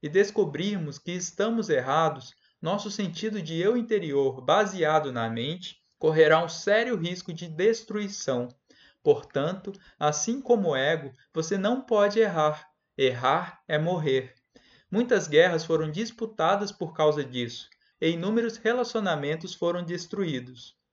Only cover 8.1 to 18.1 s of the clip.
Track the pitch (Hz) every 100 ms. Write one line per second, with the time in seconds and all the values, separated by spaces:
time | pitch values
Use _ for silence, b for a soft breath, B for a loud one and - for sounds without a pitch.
8.1 | 202 - 127 123 - _ b b b 156
9.1 | 143 - 139 151 196 196 196 b b 151
10.1 | 151 - 262 269 233 180 135 139 160 139
11.1 | - b 160 165 196 196 262 262 214 247
12.1 | 226 214 165 151 151 - _ _ - 135
13.1 | 120 127 160 175 - - 151 160 180 156
14.1 | 131 127 _ _ b b b b 196 247
15.1 | 208 156 151 180 165 165 160 156 156 226
16.1 | - 220 - 165 202 202 - 160 - 156
17.1 | 147 131 123 117 - - b b b 160